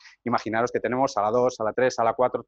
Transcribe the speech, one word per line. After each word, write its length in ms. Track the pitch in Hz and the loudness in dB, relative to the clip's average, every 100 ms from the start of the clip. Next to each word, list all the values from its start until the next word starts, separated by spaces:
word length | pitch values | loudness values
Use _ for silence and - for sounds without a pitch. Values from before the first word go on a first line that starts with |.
| - - | -20 -10
Imaginaros 460 | 120 120 - 110 120 | -4 -2 -2 -2 0
que 100 | 120 | -2
tenemos 340 | 113 127 135 | -2 0 0
sala 160 | - 104 | 0 0
dos, 260 | 120 123 123 | 2 2 0
sala 160 | 107 | -4
tres, 220 | 101 127 | 0 0
sala 180 | 123 113 | 2 0
cuatro, 340 | 113 127 120 | 2 0 0